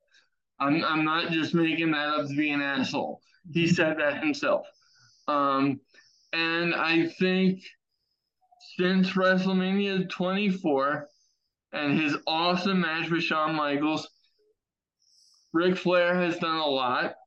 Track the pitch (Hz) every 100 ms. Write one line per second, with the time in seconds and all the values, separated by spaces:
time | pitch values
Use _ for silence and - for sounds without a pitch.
0 | _ _ _ _ _ - 139 160 160 156
1 | 156 160 170 160 151 170 160 156 165 151
2 | 147 151 139 143 151 143 143 139 - 143
3 | 78 - _ _ 175 156 165 175 160 156
4 | 147 143 151 139 135 - - - _ _
5 | _ _ - 143 139 135 139 127 - -
6 | - _ _ 165 165 170 170 - 156 165
7 | 165 - 185 185 190 190 - - _ _
8 | _ _ _ _ _ - - - 180 190
9 | 185 185 185 185 190 185 185 196 202 190
10 | 185 - 185 190 208 185 160 135 139 147
11 | 147 _ _ _ _ _ _ - 147 143
12 | 151 151 - 160 175 180 190 190 165 160
13 | 160 165 165 160 156 156 143 143 151 151
14 | - _ _ _ _ _ _ _ _ _
15 | _ _ _ _ _ 165 180 185 175 180
16 | 175 180 175 165 170 160 151 131 123 135
17 | 165 -